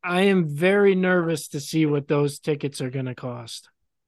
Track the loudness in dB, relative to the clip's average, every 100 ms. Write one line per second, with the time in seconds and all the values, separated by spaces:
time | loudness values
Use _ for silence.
0 | 0 2 4 4 0 0 2 4 4 4
1 | 2 2 0 -4 -6 -10 -4 0 2 0
2 | 0 0 0 -2 -4 -4 -4 -6 -8 -6
3 | -8 -8 -12 -12 -14 -16 _ _ _ _